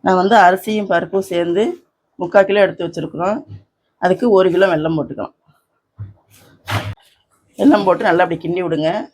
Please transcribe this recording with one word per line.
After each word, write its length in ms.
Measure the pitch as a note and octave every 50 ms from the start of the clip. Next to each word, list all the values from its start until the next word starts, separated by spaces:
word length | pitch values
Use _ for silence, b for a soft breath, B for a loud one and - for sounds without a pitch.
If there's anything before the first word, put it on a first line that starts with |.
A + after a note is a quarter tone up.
| -
நான் 140 | F#3 F#3+ F#3
வந்து 140 | F3+ G3 A#3 G#3+ F#3+
அரிசியும் 440 | F3 F#3 F#3+ - A3 G#3+ G#3+ G3+ F#3
பருப்பும் 400 | F#3 E3+ E3+ - - F#3+ F#3+ - F3+
சேர்ந்து 300 | E3+ E3+ E3+ E3+ F#3+ A3 D4+ - - _ _ _ _ _ _ _ -
முக்கால் 260 | F3+ E3+ - G3+ G3
கிலோ 120 | F#3+ G3+ G#3 G3
எடுத்து 200 | E3+ E3 - F3
வச்சிருக்கிறோம். 540 | E3 E3 E3+ D#3 D#3+ - D#3+ F3 F#3+ G#3+ C4+ - - - - _ _ _ _ _ _ _ _ -
அதுக்கு 200 | F3+ F#3 F#3 B3 A#3+ G#3
ஒரு 100 | F#3+ F#3 F#3 E3+
கிலோ 140 | F3+ G3 F#3+ E3+
வெல்லம் 240 | D#3 D3+ D#3+ E3
போட்டுக்கலாம். 380 | D#3 C3+ - - - G2+ - _ _ _ _ _ _ _ _ _ _ _ _ _ _ G#2 G2 - _ _ _ _ _ _ _ _ _ _ - G#2 G#2 - - - _ _ _ _ _ _ _ _ _ _ _ _ -
வெல்லம் 260 | D4+ C#4 D4 D#4 D4
போட்டு 200 | C#4+ C4+ C4 A3 G3+
நல்லா 140 | E3+ F3 F3+
அப்படி 120 | F3 E3+ - -
கிண்டி 180 | - E3+ F#3 F3+
விடுங்க. 260 | E3 D#3+ D3+ D3+ D#3+ F3+ G#3+ C4 -